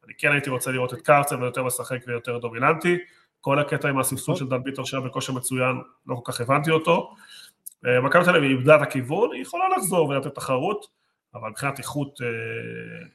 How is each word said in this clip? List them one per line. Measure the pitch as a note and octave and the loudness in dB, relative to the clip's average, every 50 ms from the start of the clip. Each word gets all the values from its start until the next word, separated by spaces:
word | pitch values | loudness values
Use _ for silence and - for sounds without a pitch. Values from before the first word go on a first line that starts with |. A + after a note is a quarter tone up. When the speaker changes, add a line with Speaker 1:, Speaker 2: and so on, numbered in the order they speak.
| _ | _
Speaker 1:
אני | - A2+ | -20 -10
כן | - - D3 | -2 0 2
הייתי | C#3+ C#3+ C#3 C#3+ | 2 2 0 -2
רוצה | C3 B2 - C3 | -4 -2 -2 -2
לראות | B2+ B2+ B2+ B2 B2+ | -2 -2 -2 -4 -4
את | A#2+ | -4
קרצב | - - D3 C#3+ C#3 C#3+ D3 B2 | 4 6 6 6 6 2 -2 -2
יותר | B2 B2 B2 C3+ B2+ | -4 -4 -4 -2 -4
משחק | B2+ B2 - A#2+ - B2+ B2 - | -4 -4 -4 -6 -6 -8 -8 -6
ויותר | B2 A#2+ A#2 - - A#2+ | -6 -8 -6 -6 -6 -8
דומיננטי, | A#2+ A#2 A#2 A#2 C#3 C3 D3 E3 D#3+ - F3 F3 F3 F3+ - _ _ _ _ _ _ | -6 -6 -6 -4 2 2 2 2 2 2 2 2 2 -2 -10 _ _ _ _ _ _
כל | - C#3 C#3 D3+ | -2 0 2 2
הקטע | D3 D3 D3+ C#3 - C#3+ | 2 0 -2 -2 0 0
עם | C#3 C3+ | 0 2
הספסול | C3 - C3+ B2+ - - D3 | 0 0 -2 -4 -2 -2 -2
Speaker 2:
נכון. | F3+ C#3+ | -2 -2
Speaker 1:
של | B2 | -2
דן | C3+ B2 B2 | -4 -4 -4
ביטון | C#3 C3+ - B2+ | -6 -8 -6 -8
שהיה | - - C3+ | -6 -6 -6
בכושר | B2+ B2+ - B2+ B2 - C3 | -6 -4 -6 -6 -6 -4 -6
מצוין, | B2 B2 - C3 B2+ B2+ B2+ B2+ B2+ B2+ - _ _ _ | -4 -4 -4 -2 0 0 0 0 -2 -6 -12 _ _ _
לא | - C3 | -8 -8
כל | B2 - - | -8 -6 -10
כך | B2+ - | -8 -6
הבנתי | B2 A2+ C3+ D3+ D3+ E3 | 0 0 2 2 2 2
אותו. | D#3+ D#3+ D#3+ E3+ E3+ G3 - - - - - - - - - - _ _ _ - _ _ - | 2 2 4 4 2 2 2 -4 -14 -20 -20 -20 -20 -20 -20 -20 _ _ _ -20 _ _ 0
אה, | B2 B2 B2+ | 2 2 4
מכבי | B2+ C3+ - F3 F3 | 4 6 6 6 6
תל | F3+ F3+ | 6 4
אביב | E3+ C#3+ | 4 4
איבדה | C3+ C3+ B2+ B2+ D3 D#3 | 4 2 2 8 8 8
את | D3+ | 8
הכיוון, | D3 - - C3+ A#2+ A#2+ D3+ F#3+ A3+ D4+ - | 8 2 -2 -2 -2 0 0 0 0 0 0
היא | - | -6
יכולה | C4 - - F4 F#4 F#4+ F#4+ | -10 -8 -4 -2 0 0 0
לחזור | F#4 G#3+ F3 F#3 F3 D#3+ C#3+ | 0 0 0 2 2 2 2
ולתת | C#3 C#3 C3 D3+ - | 0 -2 -2 -4 -8
תחרות, | - - - C3 B2+ D3 D#3 - G#3 - - _ _ _ _ _ _ _ _ _ | -8 -4 -2 -2 0 0 -2 -4 -4 -8 -14 _ _ _ _ _ _ _ _ _
אבל | A#2 A2+ A2 | -10 -10 -10
מבחינת | G#2+ - C#3 C#3 B2 - | -10 -6 -6 -6 -6 -6
איכות, | B2 - - D3 C#3+ C#3 - - | -10 -6 -4 -4 -6 -6 -8 -8
אה, | B2 A#2+ A#2 A2+ A2+ - A2+ A#2 - - - - - - - - - - | -6 -6 -6 -6 -8 -8 -10 -10 -10 -10 -12 -12 -14 -14 -14 -16 -18 -20